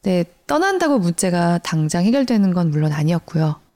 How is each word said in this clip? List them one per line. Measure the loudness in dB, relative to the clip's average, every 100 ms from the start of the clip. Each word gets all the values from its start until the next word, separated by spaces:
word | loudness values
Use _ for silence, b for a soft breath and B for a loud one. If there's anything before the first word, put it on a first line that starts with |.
네, | 0 -2 -2 _ -4
떠난다고 | -2 0 0 0 2
문제가 | 0 0 -2 0 0 0
당장 | -2 -2 -2 0
해결되는 | 0 2 0 2 2
건 | 0 0
물론 | 0 -2
아니었고요. | 0 0 -2 -2 -2 -2 -4 _